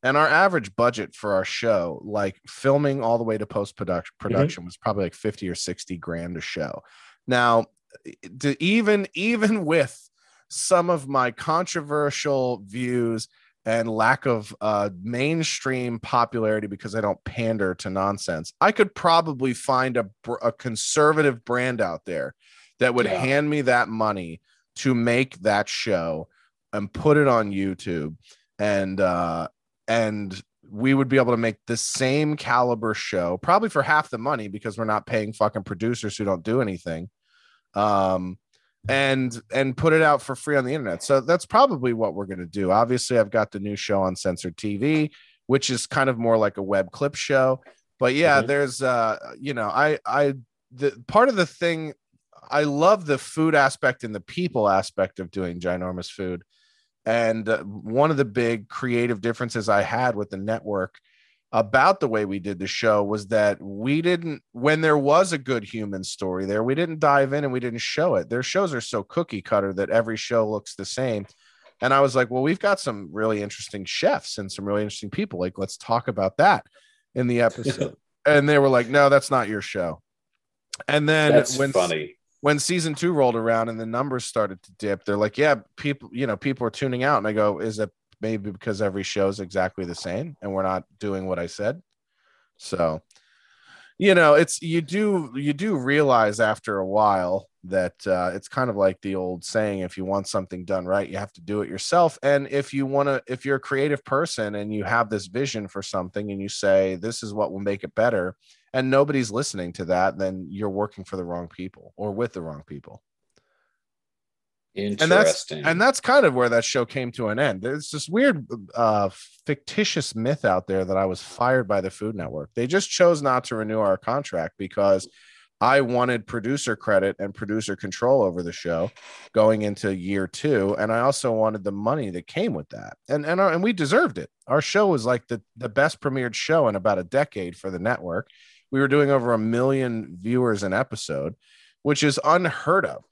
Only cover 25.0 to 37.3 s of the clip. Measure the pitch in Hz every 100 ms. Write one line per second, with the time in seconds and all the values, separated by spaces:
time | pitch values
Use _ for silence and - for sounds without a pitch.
25 | 117 120 131 - 98 101 104 - - 92
26 | 82 78 82 _ _ _ _ 104 101 -
27 | 151 147 139 120 104 98 98 92 - 85
28 | 73 80 _ - _ _ 104 101 95 95
29 | 95 87 87 82 82 _ _ _ - 113
30 | 110 107 101 95 - _ _ 104 127 135
31 | 135 135 120 120 117 107 - 117 - -
32 | 131 139 151 151 - 123 123 117 113 107
33 | - 98 87 92 - 190 220 - 139 151
34 | - 120 123 139 104 101 117 101 110 107
35 | - 120 107 110 104 107 95 92 113 117
36 | 107 - 101 92 82 120 113 90 - 80
37 | 95 _ _